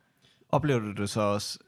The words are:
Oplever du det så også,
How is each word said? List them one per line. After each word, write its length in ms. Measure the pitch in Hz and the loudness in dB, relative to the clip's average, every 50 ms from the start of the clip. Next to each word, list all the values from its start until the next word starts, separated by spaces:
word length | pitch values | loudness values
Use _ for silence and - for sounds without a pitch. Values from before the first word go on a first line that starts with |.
| _ _ _ _ _ _ _ _ _ - | _ _ _ _ _ _ _ _ _ -2
Oplever 300 | - 143 151 147 135 117 | 0 0 2 2 2 2
du 120 | 107 104 | 0 -2
det 180 | 98 104 101 98 | -4 -4 -4 -2
så 120 | - 110 | 0 2
også, 380 | 104 101 101 101 - - - - - | 2 2 2 0 -2 -6 -10 -12 -12